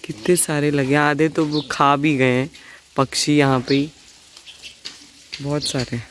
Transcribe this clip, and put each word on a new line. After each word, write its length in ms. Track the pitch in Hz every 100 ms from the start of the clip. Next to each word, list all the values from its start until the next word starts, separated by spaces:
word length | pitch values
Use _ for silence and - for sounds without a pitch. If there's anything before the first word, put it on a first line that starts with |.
| -
कितने 300 | 151 - 175
सारे 360 | - 147 147
लगे 220 | 147 135
हैं। 80 | 147
आधे 280 | 147 147 156
तो 160 | 156 156
वो 180 | 151 -
खा 240 | - 143 143
भी 220 | 151 139
गए 140 | 131
हैं 180 | 123 143 - - - _ -
पक्षी 400 | 135 - - 147
यहाँ 220 | 139 131
पे 160 | 123 139
ही, 160 | 151 - - - - - - - - - - - - - - -
बहुत 220 | 143 147
सारे। 360 | - 139 120 120 -